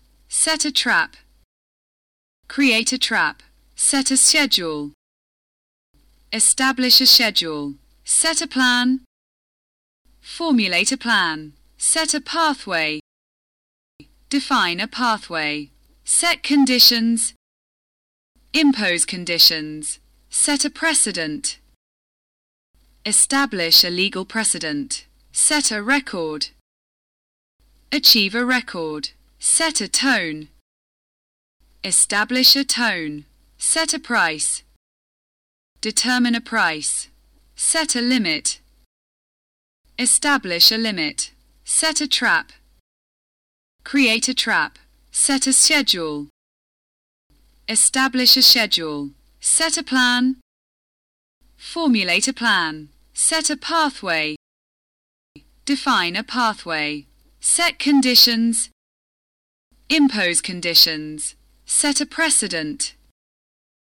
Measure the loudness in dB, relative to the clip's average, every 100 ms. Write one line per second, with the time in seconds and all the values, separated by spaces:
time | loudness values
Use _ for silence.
0 | _ _ _ -2 0 0 -2 -2 2 2
1 | 0 -6 _ _ _ _ _ _ _ _
2 | _ _ _ _ -8 0 2 2 0 -2
3 | 0 0 0 -4 _ _ _ -4 0 0
4 | 0 2 2 2 2 0 -2 -4 -8 -12
5 | _ _ _ _ _ _ _ _ _ _
6 | _ _ _ -2 0 2 0 2 4 4
7 | 6 4 2 0 -4 -4 -6 -10 _ _
8 | -2 0 0 0 -2 2 2 4 2 0
9 | -4 _ _ _ _ _ _ _ _ _
10 | _ _ -16 -4 0 2 2 0 0 -2
11 | 0 0 0 -4 -12 -20 _ -6 -2 0
12 | -2 -4 -4 -2 0 -2 -4 -2 -2 -4
13 | -10 _ _ _ _ _ _ _ _ -20
14 | -20 _ _ -4 0 0 0 -2 -6 -4
15 | -2 -2 -4 -4 -4 -4 -10 _ _ _
16 | -4 0 0 -2 2 4 4 4 4 4
17 | 2 0 -2 -8 _ _ _ _ _ _
18 | _ _ _ _ _ 4 4 4 0 0
19 | -2 -4 -4 0 2 0 -6 -10 -10 -12
20 | _ _ _ -2 0 0 -2 -2 -2 0
21 | 0 -2 -6 -6 -8 -10 _ _ _ _
22 | _ _ _ _ _ _ _ _ _ _
23 | -2 0 2 2 0 -2 2 2 2 0
24 | 0 -2 -6 -2 -2 -2 -4 -4 -6 -10
25 | -12 _ _ -2 0 2 0 -2 0 -2
26 | -2 -6 -6 -6 -8 _ _ _ _ _
27 | _ _ _ _ _ _ _ _ _ 0
28 | 4 4 2 0 0 0 -2 -8 -6 -8
29 | -10 -14 _ _ -2 0 -2 -2 -4 -2
30 | 0 0 -2 -6 -12 _ _ _ _ _
31 | _ _ _ _ _ _ _ _ -2 0
32 | 0 0 0 2 2 2 0 0 0 -2
33 | -4 -8 -14 _ _ -6 -2 0 0 -4
34 | -2 2 2 0 -4 -6 -10 _ _ _
35 | _ _ _ _ _ _ _ _ -4 -2
36 | 0 2 2 0 -2 0 0 0 -4 -6
37 | -10 _ _ _ _ -6 0 0 0 0
38 | 2 2 2 -2 -4 -8 _ _ _ _
39 | _ _ _ _ _ _ _ _ _ -4
40 | 2 2 4 0 0 2 4 4 0 -2
41 | -4 -4 -10 _ _ _ -4 0 0 0
42 | -2 0 2 2 -2 -14 _ _ _ _
43 | _ _ _ _ _ _ _ _ -4 2
44 | 2 2 0 -2 0 0 -2 -6 _ _
45 | _ -2 0 0 2 2 4 4 2 -2
46 | -4 -6 -10 _ _ _ _ _ _ _
47 | _ _ _ _ _ _ -4 0 2 2
48 | 0 2 2 4 4 2 2 -2 -2 -6
49 | -8 -12 _ _ -2 0 0 -2 0 2
50 | 2 2 0 -2 _ _ _ _ _ _
51 | _ _ _ _ _ _ -10 -2 2 2
52 | 2 0 -2 -2 0 0 0 -6 -14 _
53 | _ -4 -2 0 -2 -4 -2 0 0 -2
54 | -2 0 -2 -6 _ _ _ _ _ _
55 | _ _ _ -20 _ _ -4 -2 0 0
56 | 0 -4 -6 -2 -2 -2 -6 -4 -4 -6
57 | -10 _ _ _ -2 0 0 0 2 4
58 | 4 4 4 2 2 0 -4 _ _ _
59 | _ _ _ _ _ _ _ _ 0 4
60 | 4 4 0 0 -4 -6 -2 2 0 -2
61 | -8 -10 -10 -12 _ _ -6 -2 0 -2
62 | -4 -2 0 0 -2 -4 -6 -6 -10 -10
63 | _ _ _ _ _ _ _ _ _